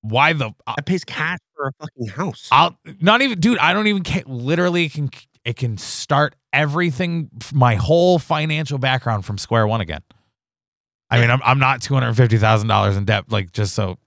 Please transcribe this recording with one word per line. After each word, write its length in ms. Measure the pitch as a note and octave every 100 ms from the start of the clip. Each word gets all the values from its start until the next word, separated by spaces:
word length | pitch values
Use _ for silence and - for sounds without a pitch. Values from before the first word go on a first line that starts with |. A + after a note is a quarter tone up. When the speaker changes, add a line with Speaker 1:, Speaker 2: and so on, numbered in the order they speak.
Speaker 1:
Why 320 | A2 A2+ D3
the, 180 | D#3+ A#2 - -
uh, 60 | A2
Speaker 2:
That 100 | D3
pays 180 | F3+
cash 360 | - - D#3 F3 _ -
for 120 | C#3
a 40 | C3+
fucking 280 | D3+ - A2+
house. 380 | G#2 F#3 - -
Speaker 1:
I'll 260 | C3 E3+ - - -
not 200 | E3 A3+
even, 180 | C4+ G#3+
dude, 180 | G3 A3+
I 120 | D#3+
don't 140 | F#3 G#3+
even 160 | G3+
care. 200 | F3 F#3+ C3+
Literally, 580 | B2+ B2 E3+ F3+ F3 E3
it 80 |
can, 160 | D3+ C#3+ - - _
it 120 | - A2+
can 200 | B2 G2+
start 580 | - - - C#3+ D3 _ _
everything, 760 | C3+ D3+ D3+ F3 B2+ F3+ E3+ D3+ B2
f-, 100 | -
my 220 | C#3+ B2 G#2+
whole 440 | - E3+ F3+ F3
financial 580 | - D#3+ D#3 D3+ D#3 C#3+
background 480 | C3 C3 - G#2+ F#2
from 120 | G2+
square 260 | - A#2 G#2+
one 140 | A2
again. 200 | E2+ D#2 - _ _ _ _ _ _ _ _ _ _
I 100 | A#2+
mean, 80 | A#2
Speaker 2:
Yeah. 40 | B2+
Speaker 1:
I'm, 60 |
I'm 160 | A#2+ C3+
not 220 | C3 B2+
two 120 | - C3+
hundred 180 | A#2+
fifty 240 | A2 A#2+ A2
thousand 300 | G#2+ A2 G#2+
dollars 280 | G2+ G2+ G2
in 100 | G2+
debt, 260 | G#2+ G2+
like, 200 | G#2+ F#2
just 220 | - G#2
so 240 | - G2 F#2